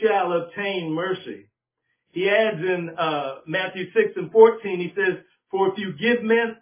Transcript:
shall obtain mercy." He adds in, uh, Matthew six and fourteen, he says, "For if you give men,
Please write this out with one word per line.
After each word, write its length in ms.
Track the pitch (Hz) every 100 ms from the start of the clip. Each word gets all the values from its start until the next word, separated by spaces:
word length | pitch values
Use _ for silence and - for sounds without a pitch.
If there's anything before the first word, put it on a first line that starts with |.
shall 300 | 214 202 175
obtain 600 | 170 - - 202 190 165
mercy." 540 | 160 185 - - 98 101 _ _ _ _ _ _
He 140 | 170 190
adds 300 | 208 220 202
in, 300 | 180 180 165 160
uh, 440 | 160 151 135 131 -
Matthew 460 | 175 185 190 180
six 220 | 220 202 190
and 160 | 165
fourteen, 480 | 220 226 220 202 180
he 120 | 175 -
says, 240 | 190 175 - _ _
"For 200 | - 190
if 60 | 202
you 160 | 196
give 300 | 147 226 240
men, 340 | 220 226 233 226